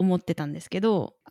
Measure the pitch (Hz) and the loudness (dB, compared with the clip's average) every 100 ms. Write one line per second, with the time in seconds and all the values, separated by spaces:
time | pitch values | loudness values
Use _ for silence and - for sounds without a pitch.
0 | 185 180 - 165 147 156 - 185 220 196 | 2 2 0 -4 -4 -8 -6 -2 2 2
1 | - _ - | -2 _ -4